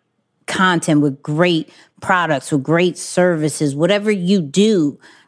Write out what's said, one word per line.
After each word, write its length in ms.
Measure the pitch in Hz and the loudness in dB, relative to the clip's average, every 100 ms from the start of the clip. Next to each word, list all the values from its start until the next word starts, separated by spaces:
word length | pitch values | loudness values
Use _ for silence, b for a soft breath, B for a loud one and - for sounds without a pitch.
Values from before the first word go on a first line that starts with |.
| _ _ _ _ - | _ _ _ _ -8
content, 560 | - 185 170 170 151 | -2 0 0 0 2
with 200 | 147 139 | 0 -2
great 480 | - 151 180 165 156 b b b | -4 0 0 0 -4 b b b
products, 500 | - 185 165 143 - | -2 0 0 -2 -2
with 120 | 151 | -4
great 340 | 135 165 180 - | 0 0 0 -2
services, 800 | - - 180 170 151 - 151 139 | -6 0 2 2 -2 -2 -4 0
whatever 360 | 170 202 208 | 0 0 -2
you 300 | 208 175 202 | -2 0 0
do, 580 | 147 160 208 208 147 120 b b | 0 2 2 2 0 -4 b b